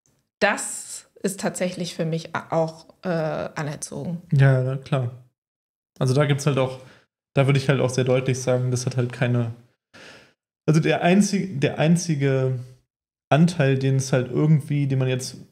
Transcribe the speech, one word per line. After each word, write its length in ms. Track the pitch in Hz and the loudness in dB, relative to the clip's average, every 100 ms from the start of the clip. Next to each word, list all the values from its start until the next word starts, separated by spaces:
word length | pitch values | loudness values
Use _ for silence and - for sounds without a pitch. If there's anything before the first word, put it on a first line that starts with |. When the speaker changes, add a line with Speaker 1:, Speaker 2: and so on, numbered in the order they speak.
| _ _ _ _ | _ _ _ _
Speaker 1:
das 680 | 202 254 - - - - - _ | 0 0 -8 -12 -14 -18 -18 _
ist 180 | 202 190 | -6 -4
tatsächlich 540 | 196 - 180 - 175 - | -6 -4 -6 -4 -8 -4
für 100 | 165 | -4
mich 300 | 165 - - | -4 -4 -8
a-, 120 | - | -4
auch, 360 | 165 160 160 - - | -2 -2 -6 -20 -12
äh, 40 | 190 | -6
anerzogen. 1120 | 165 156 151 - - 160 143 - 139 143 170 - | -4 -4 -4 -8 -8 -8 -8 -10 -10 -8 -8 -2
Speaker 2:
Ja, 300 | 143 139 131 | 4 6 4
na 140 | 127 135 | 0 -4
klar. 340 | - 139 120 - - _ _ _ _ _ _ _ | -4 -4 -4 -8 -20 _ _ _ _ _ _ _
Also 140 | 131 | 0
da 120 | 127 143 | 2 2
gibt's 200 | 143 - | 2 0
halt 100 | 135 | 0
auch, 220 | 131 - - - _ _ _ - | -2 -4 -18 -20 _ _ _ 0
da 100 | 135 | 4
würde 140 | 139 | 2
ich 100 | 135 | 2
halt 100 | 135 | 0
auch 100 | 127 | 0
sehr 140 | 123 | 0
deutlich 360 | 123 127 131 127 | 2 0 0 -4
sagen, 300 | - 127 127 | 0 0 0
das 140 | 123 127 | -2 -2
hat 120 | 127 | -2
halt 160 | 123 | -4
keine, 400 | - 123 120 113 117 _ _ _ - - - _ _ _ _ - | -2 0 0 -2 -8 _ _ _ -20 -20 -20 _ _ _ _ 0
also 120 | 156 | 2
der 220 | 151 151 | 2 0
einzige, 520 | 175 190 202 196 - 135 | 4 4 4 0 -4 -2
der 180 | 139 - | -2 2
einzige 800 | 151 170 - 147 139 135 131 127 - - _ _ _ _ _ | 2 2 2 0 0 2 0 -4 -8 -20 _ _ _ _ _
Anteil, 480 | 139 170 - 135 135 | 4 4 4 2 2
den 180 | 135 135 | 2 0
es 140 | 131 | 0
halt 180 | - - | 0 0
irgendwie, 560 | 127 151 156 - 143 143 | 0 4 4 2 -2 0
den 120 | 135 | 0
man 80 | 131 | 0
jetzt, 300 | 127 123 - - | -2 -4 -14 -12